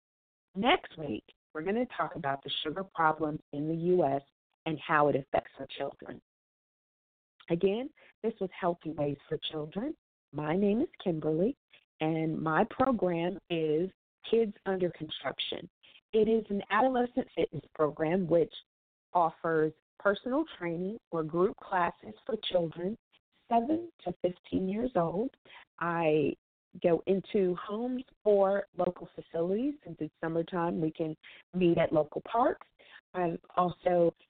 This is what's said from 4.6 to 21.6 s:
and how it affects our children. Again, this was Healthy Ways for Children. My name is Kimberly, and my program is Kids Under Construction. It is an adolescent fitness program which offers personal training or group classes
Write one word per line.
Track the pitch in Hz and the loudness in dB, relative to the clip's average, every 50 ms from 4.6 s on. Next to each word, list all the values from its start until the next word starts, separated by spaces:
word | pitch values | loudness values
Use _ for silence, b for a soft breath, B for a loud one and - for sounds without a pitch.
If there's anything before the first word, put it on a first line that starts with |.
| _ | _
and | 160 156 143 - | -6 -6 -6 -2
how | - 160 151 147 147 | 2 4 4 6 6
it | 139 | 4
affects | 135 143 _ - - - - _ - | 2 -2 _ -2 -2 -2 -4 _ -16
our | 135 - - - | -14 -14 -8 -8
children. | 139 139 - _ - - - - _ _ _ _ _ _ _ _ _ _ _ _ _ _ _ _ _ _ _ _ _ _ _ _ - - | -8 -8 -8 _ -16 -16 -16 -16 _ _ _ _ _ _ _ _ _ _ _ _ _ _ _ _ _ _ _ _ _ _ _ _ -4 -4
Again, | 170 170 190 196 196 226 262 302 b b b b b b | -2 0 2 0 0 0 -6 -8 b b b b b b
this | - 220 226 - | -6 -6 -4 -4
was | 196 185 - - | -6 -8 -6 -2
Healthy | - 175 175 - - 165 | -2 -2 -2 -2 -8 -10
Ways | 151 165 147 147 139 - - - | -4 -4 -4 -4 -4 -6 -8 -8
for | 160 143 - - | -8 -6 -6 -8
Children. | - 151 151 160 156 190 233 302 339 - _ _ _ _ _ _ | -8 -8 -8 -6 -6 -6 -6 -6 -8 -10 _ _ _ _ _ _
My | - 143 151 147 160 | -8 -6 -2 0 0
name | 190 208 202 202 226 | 2 4 4 4 2
is | 311 - - _ | 0 -2 -4 _
Kimberly, | - 190 165 156 147 151 156 156 180 240 285 - _ b b b b b _ _ | -2 -2 -2 0 0 0 2 2 2 0 0 -4 _ b b b b b _ _
and | 156 160 165 160 160 160 160 - | -2 0 0 0 0 0 -2 -2
my | 156 160 156 160 208 226 | -2 2 4 2 2 2
program | - - 262 254 247 202 185 180 175 165 165 180 196 170 _ _ | 2 0 2 2 2 2 2 0 0 0 -2 -2 -4 -6 _ _
is | 175 165 160 156 151 156 180 190 - _ _ _ _ _ _ - | -2 -2 0 0 0 0 0 -2 -6 _ _ _ _ _ _ 0
Kids | - 226 226 202 208 - _ | 2 2 2 0 -2 -8 _
Under | 196 190 185 180 170 | -4 -2 0 0 -2
Construction. | - - 156 156 - - - - - - - - - - - 180 _ _ B B B B B _ - | -2 -6 -10 -10 -10 -8 -8 -8 -6 -6 -8 -8 -8 -10 -10 -16 _ _ B B B B B _ 2
It | 220 214 214 | 4 4 4
is | 226 226 214 - | 4 2 0 0
an | 202 202 - - | -4 -4 -2 0
adolescent | 190 214 247 262 262 240 240 247 - 262 233 - _ | 2 4 4 4 4 2 0 0 0 -4 -4 -4 _
fitness | 165 - - - 147 - - _ | -2 -2 -2 -2 -10 -12 -12 _
program | - 151 147 156 - 160 156 170 196 185 | 0 0 0 2 -2 -2 0 0 0 2
which | 151 165 170 156 - - - _ _ _ _ _ _ _ _ _ _ | 4 4 4 4 2 -2 -18 _ _ _ _ _ _ _ _ _ _
offers | - 180 165 160 - - - 170 165 160 156 160 156 _ _ _ _ _ | 0 2 2 2 0 -2 -2 0 2 2 2 0 -2 _ _ _ _ _
personal | - 196 202 - - 254 247 294 330 320 - - | 0 0 0 0 -4 -2 -2 -2 -2 -4 -8 -8
training | 175 170 165 170 180 190 220 233 _ _ | -6 -4 -4 -4 -4 -6 -6 -8 _ _
or | - 165 | -4 -4
group | 160 156 156 170 180 226 - | -4 -2 0 2 2 2 0
classes | - | -4